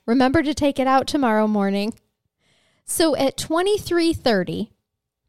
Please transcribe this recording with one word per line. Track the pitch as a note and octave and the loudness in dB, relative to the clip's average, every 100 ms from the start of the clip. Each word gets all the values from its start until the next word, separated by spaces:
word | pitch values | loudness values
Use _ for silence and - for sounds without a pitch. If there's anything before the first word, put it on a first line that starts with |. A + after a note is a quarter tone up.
| - | -2
Remember | B3+ B3+ E4 | 2 4 2
to | C#4+ | 0
take | C4 C#4+ C4+ | 0 -2 0
it | C4 | 2
out | C4+ B3+ | 2 0
tomorrow | D4+ B3 G#3+ G#3+ | 0 0 2 0
morning." | G#3 G3 G3+ G#3 - _ _ _ _ _ _ _ _ | 0 0 -2 -4 -8 _ _ _ _ _ _ _ _
So | - - D#4+ C4+ | -10 0 2 2
at | C4+ - | 0 -2
twenty-three | - D#4+ G4 G#4 - F4 E4 | -4 -2 0 -2 -2 0 0
thirty, | D#4+ B3+ G3+ F3 F3 G#3+ _ _ _ _ _ | 0 0 0 -2 -6 -8 _ _ _ _ _